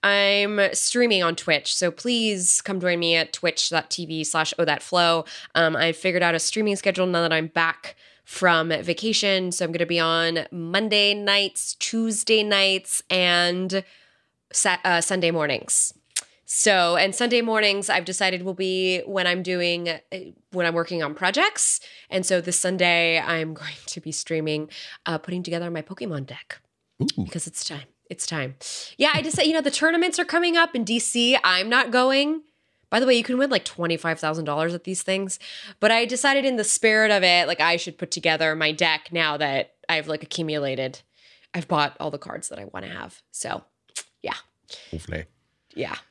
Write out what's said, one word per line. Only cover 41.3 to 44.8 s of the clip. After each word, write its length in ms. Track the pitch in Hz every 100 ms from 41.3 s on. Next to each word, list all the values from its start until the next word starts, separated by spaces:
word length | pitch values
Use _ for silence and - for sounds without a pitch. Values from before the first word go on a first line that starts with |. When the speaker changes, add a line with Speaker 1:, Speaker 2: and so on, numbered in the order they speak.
| _ _ 175
Speaker 1:
I've 120 | 165
bought 300 | 160 147 -
all 120 | 156
the 80 | 147
cards 300 | - - -
that 100 | -
I 60 | 101
wanna 240 | - -
have. 340 | - - - _
So, 320 | - - - - _ _ - - _
yeah. 140 | - - - _ _ -